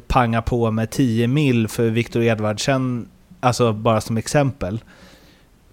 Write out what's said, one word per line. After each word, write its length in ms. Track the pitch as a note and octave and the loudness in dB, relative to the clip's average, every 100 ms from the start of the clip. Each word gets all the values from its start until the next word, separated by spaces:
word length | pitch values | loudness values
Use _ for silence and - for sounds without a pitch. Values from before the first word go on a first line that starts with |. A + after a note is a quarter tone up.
| - | -2
pangar 340 | C3+ A#2 A2+ | 0 2 0
på 300 | - A#2+ A2+ | 0 0 0
med 200 | A2 A2+ | 0 -2
tio 380 | - B2+ A2 A#2 | 0 0 2 0
mil 400 | C#3+ C#3 A#2 G#2+ | 2 2 2 0
för 220 | - A#2 | 0 0
Viktor 320 | A2+ A2+ A#2+ | 0 -2 0
Edvardsen, 840 | A#2 G#2+ G#2+ G#2+ - C3 B2+ A#2+ G2 - - - | 0 0 -2 -2 -2 0 -2 -4 -8 -18 -20 -4
alltså, 320 | B2 A#2+ A#2 | 0 2 0
bara 280 | G#2+ A#2 A2 | 0 0 0
som 160 | - A2+ | 0 -4
exempel. 640 | - D3 C#3 - F2+ A2+ - - - - - _ _ _ _ | -2 0 0 -2 -8 -8 -12 -20 -20 -20 -20 _ _ _ _